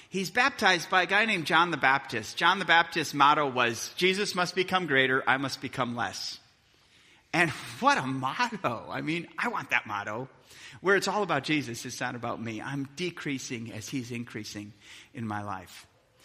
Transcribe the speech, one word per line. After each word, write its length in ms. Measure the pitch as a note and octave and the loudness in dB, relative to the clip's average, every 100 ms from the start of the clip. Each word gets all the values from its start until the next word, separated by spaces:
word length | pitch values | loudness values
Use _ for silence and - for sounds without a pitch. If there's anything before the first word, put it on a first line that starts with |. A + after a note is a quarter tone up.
| - | -8
He's 220 | F#3+ F3 | -6 -2
baptized 580 | B3 C4+ C4+ G#3 F3 - | 2 2 4 4 4 4
by 140 | F#3 | 2
a 40 | F3 | 4
guy 180 | G3 | 4
named 220 | A3 G3 C#3+ | 2 0 2
John 260 | E3 F3 | 4 4
the 40 | D3 | 4
Baptist. 600 | C3 C3+ - A#2 G#2 - | 4 4 0 -6 -6 0
John 240 | F3 G3 | 2 2
the 40 | |
Baptist's 480 | E3+ E3 E3+ F3 C#3+ | 6 6 6 0 -2
motto 360 | C#3+ C#3+ D3+ C#3+ | 6 6 6 2
was, 440 | B2 A#2+ A2+ - - | 2 2 0 -8 0
"Jesus 400 | F3+ F#3+ G3+ F#3 | 2 2 -2 -2
must 180 | F3 | -2
become 320 | F#3+ F#3 F#3 E3+ | -2 0 0 2
greater, 380 | C3+ C3 C3 - | 4 4 4 2
I 80 | C3 | 2
must 240 | C#3 - | 0 -6
become 360 | C3+ - A#2+ A#2+ | -8 -4 -4 -4
less." 420 | G2+ - - - _ _ _ _ _ _ _ _ _ | -6 -6 -10 -12 _ _ _ _ _ _ _ _ _
And 180 | D#3+ E3 - - - | 0 0 -2 -12 0
what 180 | B3+ C#4 | 2 2
a 80 | - | 0
motto. 800 | C3+ C3 D3 A#3+ A3 B2+ A2 D2+ | -4 -4 -2 -4 -2 -4 -4 -6
I 120 | A2+ | -6
mean, 260 | C#3+ E3+ E3 - | -4 -4 -6 -6
I 120 | A#3+ | -4
want 220 | F#3+ C#3 | -4 -2
that 160 | B2 A#2 | -2 -2
motto, 420 | G#2 G#2 A2 C3 - _ - - C#3 | -6 -6 -8 -8 -14 _ -20 -20 -4
where 140 | F3 | 2
it's 140 | G3 G3+ | 2 2
all 160 | G3 | 0
about 180 | F#3+ D3 | 0 0
Jesus, 420 | B2+ D#3 A#2+ A#2 | 0 -2 -2 -8
it's 160 | B2+ - | -10 -6
not 140 | B2+ | -6
about 260 | B2 A#2 G#2 | -6 -6 -6
me. 220 | A2+ G#2+ | -8 -8
I'm 260 | - C#3+ C3+ | -8 -8 -8
decreasing 760 | C#3+ F3 E3+ D3+ C3+ - B2 A2+ | -8 -8 -6 -8 -8 -8 -10 -10
as 160 | G#2 - | -12 -8
He's 240 | C#3 A#2 | -8 -6
increasing 600 | A#2+ A#2+ A2+ G#2+ G#2 G#2 - - - - | -8 -10 -10 -10 -12 -14 -18 -20 -20 -18
in 140 | - A2+ | -10 -6
my 160 | G#2 | -6
life. 440 | G#2 F#2 F2 - - _ _ _ | -6 -10 -12 -20 -20 _ _ _